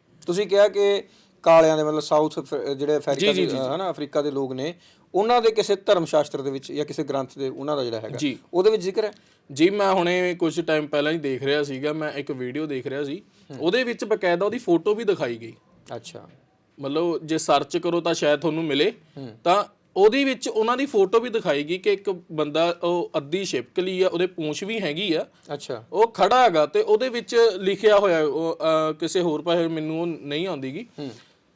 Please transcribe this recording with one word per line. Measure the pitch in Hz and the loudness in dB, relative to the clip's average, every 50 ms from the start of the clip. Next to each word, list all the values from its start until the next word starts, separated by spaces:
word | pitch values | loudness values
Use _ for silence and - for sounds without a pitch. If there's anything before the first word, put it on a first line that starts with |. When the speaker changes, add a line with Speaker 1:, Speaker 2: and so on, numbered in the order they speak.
| _ _ _ _ - - | _ _ _ _ -6 -4
Speaker 1:
ਤੁਸੀਂ | 170 190 208 170 | -2 -2 0 2
ਕਿਹਾ | 196 202 202 208 | 4 4 4 4
ਕਿ | 185 202 202 202 202 196 - - _ _ _ _ _ _ - | 4 2 2 2 2 0 -2 -8 _ _ _ _ _ _ 4
ਕਾਲਿਆਂ | 170 165 165 160 156 156 156 | 6 8 8 8 8 6 2
ਦੇ, | 151 | 0
ਮਤਲਬ, | 151 151 156 | 0 0 -2
ਸਾਊਥ | 147 - 160 151 156 151 - 165 | -2 2 2 2 2 2 -2 -6
ਅਫ-, | 135 - 151 135 113 135 139 | -8 -6 -6 -6 -4 -4 -4
ਜਿਹੜੇ | 135 147 143 151 147 | -4 0 0 0 0
ਅਫਰੀਕਾ | - 147 139 139 294 - - | 0 -2 -2 0 2 2 2
Speaker 2:
ਜੀ, | |
ਜੀ, | 185 180 | 2 0
Speaker 1:
ਦੇ, | - | -2
Speaker 2:
ਜੀ, | 135 131 | -2 -4
ਜੀ। | 135 127 | -4 -4
Speaker 1:
ਹੈ | 143 175 | -4 -4
ਨਾ, | 190 180 | -4 -6
ਅਫਰੀਕਾ | 151 151 147 139 - 151 | -6 -6 -6 -4 -2 -2
ਦੇ | 143 147 | -2 -2
ਲੋਕ | 135 139 139 127 131 | -2 -4 -4 -4 -4
ਨੇ, | 131 139 165 175 _ _ _ _ _ _ _ - | -6 -6 -8 -8 _ _ _ _ _ _ _ -2
ਉਹਨਾਂ | 180 214 226 240 240 | 0 2 4 4 4
ਦੇ | 226 226 | 4 2
ਕਿਸੇ | 214 214 190 - 202 | 2 2 0 0 0
ਧਰਮ | 190 - - 202 180 165 | 0 2 2 2 2 2
ਸ਼ਾਸਤਰ | - - 151 143 - - 139 | 2 2 2 2 0 -2 -6
ਦੇ | 135 139 | -4 -4
ਵਿੱਚ | 135 135 135 - | -6 -6 -8 -8
ਜਾਂ | 139 147 147 | -6 -6 -6
ਕਿਸੇ | 143 - - 151 | -6 -6 -6 -6
ਗ੍ਰੰਥ | 131 139 143 131 135 - 139 | -4 -4 -4 -4 -6 -8 -8
ਦੇ, | 135 131 | -6 -6
ਉਹਨਾਂ | 131 135 135 147 151 143 | -6 -6 -6 -4 -4 -2
ਦਾ | 127 | -2
ਜਿਹੜਾ | 120 113 110 | -4 -4 -6
ਹੈਗਾ, | 110 113 - - | -8 -8 -8 -4
Speaker 2:
ਜੀ। | 156 139 113 - _ _ - | -4 -4 -4 -6 _ _ 0
Speaker 1:
ਉਹਦੇ | 175 185 220 | 2 4 4
ਵਿੱਚ | 220 196 175 | 4 2 -2
ਜ਼ਿਕਰ | 190 185 226 214 | -2 -2 -2 -4
ਹੈ? | 208 - - _ _ _ _ _ - | -4 -6 -12 _ _ _ _ _ -8
Speaker 2:
ਜੀ, | 139 135 160 190 | 0 2 2 2
ਮੈਂ | 196 208 202 190 190 | 4 2 2 2 2
ਹੁਣੇ | 190 170 175 180 180 180 180 175 180 | 2 2 2 0 0 0 -2 -2 -2
ਕੁਛ | 175 156 151 170 | -2 -2 -2 -2
ਟਾਈਮ | 160 165 156 151 151 143 | -2 0 0 0 0 0
ਪਹਿਲਾਂ | 151 147 143 151 | 0 0 0 0
ਹੀ | 165 170 | 0 -2
ਦੇਖ | 143 139 131 123 135 | -2 -4 -4 -2 -2
ਰਿਹਾ | 135 143 151 147 | 0 0 0 0
ਸੀਗਾ, | 139 135 131 139 151 151 | -2 -4 -6 -4 -4 -4
ਮੈਂ | 156 151 151 - | -4 -6 -6 -6
ਇੱਕ | 143 139 - | -8 -8 -8
ਵੀਡੀਓ | 143 127 127 123 127 147 156 | -8 -8 -8 -8 -6 -6 -6
ਦੇਖ | 151 143 127 123 139 | -6 -6 -6 -6 -6
ਰਿਹਾ | 131 143 147 | -6 -6 -6
ਸੀ, | 139 147 202 - _ _ _ _ - | -6 -8 -10 -14 _ _ _ _ -16
Speaker 1:
ਹੂੰ। | 139 127 | -10 -4
Speaker 2:
ਉਹਦੇ | 143 175 196 254 254 | -2 0 0 0 0
ਵਿੱਚ | 240 233 - 254 | -2 -4 -4 -4
ਬਕਾਇਦਾ | 202 220 - - 180 175 170 196 | -2 -2 0 0 0 2 2 0
ਉਹਦੀ | 214 220 247 | -2 -2 -2
ਫੋਟੋ | - 190 170 165 165 208 214 | 0 2 2 2 2 2 -2
ਵੀ | 214 233 | 0 0
ਦਿਖਾਈ | 202 185 - 147 123 120 | 0 0 0 0 -4 -4
ਗਈ। | 113 117 113 123 _ _ _ _ _ _ - 120 | -6 -10 -16 -18 _ _ _ _ _ _ -14 -14
Speaker 1:
ਅੱਛਾ। | 117 - - - 107 98 - - _ _ _ _ _ _ _ _ - | -14 -14 -14 -18 -18 -18 -20 -20 _ _ _ _ _ _ _ _ -10
Speaker 2:
ਮਤਲਬ, | 139 135 143 156 175 170 165 - 160 | -6 -4 -2 0 0 0 -2 -4 -4
ਜੇ | 151 160 156 | -4 -4 -2
ਸਰਚ | - - 151 139 143 - - 170 | 2 2 2 2 2 0 -4 -4
ਕਰੋ | 165 175 170 170 | -2 0 -2 0
ਤਾਂ | 160 170 165 | 0 0 -2
ਸ਼ਾਇਦ | - 165 147 147 143 | 2 2 2 2 2
ਤੁਹਾਨੂੰ | 160 165 151 165 165 | 0 -2 -2 -2 -2
ਮਿਲੇ। | 151 139 139 160 214 233 - _ _ - 143 | -2 0 2 0 0 -2 -6 _ _ -18 -16
Speaker 1:
ਹੂੰ। | 135 117 110 - - | -16 -16 -12 -4 0
Speaker 2:
ਤਾਂ | - 180 208 - - _ _ _ _ - 185 | 2 2 2 2 -2 _ _ _ _ 2 4
ਉਹਦੇ | 196 220 220 277 277 | 6 6 6 4 0
ਵਿੱਚ | 269 254 - - 269 | 0 -2 -4 -4 -4
ਉਹਨਾਂ | 220 220 220 233 247 247 | -2 0 0 0 0 -2
ਦੀ | 285 | -2
ਫੋਟੋ | 269 - 208 196 185 220 226 | 0 2 2 2 4 4 2
ਵੀ | 233 247 | 2 0
ਦਿਖਾਈ | 208 220 - 170 143 143 147 | -4 -4 0 0 0 0 0
ਗਈ | 151 180 185 | -2 -4 -2
ਕਿ | - 214 202 | 0 0 0
ਇੱਕ | 196 202 202 185 175 175 - | 0 0 -4 -6 -6 -8 -8
ਬੰਦਾ, | 170 151 151 147 147 156 170 170 170 170 - | -4 -4 -2 0 0 0 2 0 0 -2 -2
ਉਹ | 175 175 175 160 - - 160 | -2 0 -2 -2 -2 -4 -6
ਅੱਧੀ | 139 139 160 196 196 | -4 -4 -4 -4 -4
ਛਿਪਕਲੀ | - - 127 117 - - 190 180 185 190 180 | -4 -4 -6 -6 -6 -4 -4 -4 -2 0 0
ਆ, | 185 185 | 0 0
ਉਹਦੇ | 170 170 180 185 | 0 0 -2 -2
ਪੂੰਛ | 185 - 156 151 147 - 202 | -4 -6 -6 -6 -6 -6 -6
ਵੀ | 196 226 220 | -6 -6 -4
ਹੈਗੀ | 190 151 147 165 214 196 156 | -4 -4 -4 -4 -2 -2 -2
ਆ। | 165 - - _ _ _ - 147 | -2 -2 -6 _ _ _ -12 -12
Speaker 1:
ਅੱਛਾ। | 139 - - 131 110 117 - - | -10 -8 -10 -10 -10 -10 -4 0
Speaker 2:
ਉਹ | 190 226 233 | 2 2 2
ਖੜਾ | - - 190 202 247 254 254 | 2 2 2 4 6 6 6
ਹੈਗਾ | 220 170 156 151 | 4 4 4 2
ਤੇ | 143 - 208 | 2 2 0
ਉਹਦੇ | 214 202 214 208 254 262 | 2 4 2 2 2 0
ਵਿੱਚ | 226 240 - - 240 233 233 226 185 | -4 -6 -6 0 2 4 4 4 2
ਲਿਖਿਆ | 190 196 190 196 - 220 214 208 202 | 0 -2 -2 0 2 4 6 6 6
ਹੋਇਆ, | 202 190 170 160 156 | 6 4 2 2 2
ਉਹ, | 147 131 156 165 165 160 - 147 160 160 156 156 156 | 0 0 -2 -2 -4 -4 -2 0 2 2 2 2 0
ਅ, | |
ਕਿਸੇ | 151 151 170 156 - 185 | -2 -4 -4 -2 0 0
ਹੋਰ | 175 170 151 147 | 0 0 0 -2
ਪਾਸੇ | 147 175 170 175 165 165 | -2 0 0 0 0 0
ਮੈਨੂੰ | 165 156 156 156 160 160 | -2 -4 -4 -4 -4 -4
ਉਹ | 170 175 | -4 -4
ਨਹੀਂ | 160 - - 143 143 156 185 190 | -6 -8 -8 -8 -6 -6 -4 -6
ਆਉਂਦੀ | 170 139 131 131 135 | -6 -6 -8 -8 -10
ਗੀ। | 185 240 - _ - | -10 -14 -14 _ -12
Speaker 1:
ਹੂੰ। | 147 131 107 - - _ _ _ _ _ _ | -12 -12 -12 -16 -20 _ _ _ _ _ _